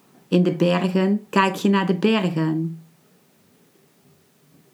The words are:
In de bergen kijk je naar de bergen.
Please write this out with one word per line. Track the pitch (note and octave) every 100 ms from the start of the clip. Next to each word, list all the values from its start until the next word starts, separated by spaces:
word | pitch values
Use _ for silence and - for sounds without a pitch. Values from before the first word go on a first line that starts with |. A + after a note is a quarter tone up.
| _ _ _
In | F3+
de | F3+
bergen | E3+ F3 F3+ F3+ F#3 F#3+ G#3 -
kijk | G3+ F#3+
je | F#3 G3+
naar | G3 F#3+
de | F3
bergen. | G#3+ A3 F#3 D#3+ D#3+ D#3+ E3 - - _ _ _ _ _ _ _ _ _ _ _ _ _ _ _ _ _ _